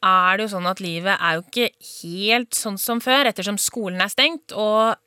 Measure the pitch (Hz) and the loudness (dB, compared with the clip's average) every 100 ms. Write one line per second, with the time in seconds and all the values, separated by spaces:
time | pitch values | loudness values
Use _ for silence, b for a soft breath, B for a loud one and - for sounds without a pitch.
0 | 190 185 180 190 220 196 180 190 185 165 | 4 4 4 2 0 -4 -4 -4 -4 -4
1 | 185 196 170 160 175 - 233 - - - | -2 0 0 -2 -4 -2 -2 -4 -14 -16
2 | 165 175 208 233 240 - 220 196 - 233 | -10 -4 0 0 0 -4 -4 -6 -4 -2
3 | 254 269 269 214 190 208 - - 202 180 | 2 2 2 0 -4 -4 -4 -4 -6 -2
4 | 196 - 285 330 - - 214 214 220 - | -2 2 0 0 -8 -4 2 4 2 0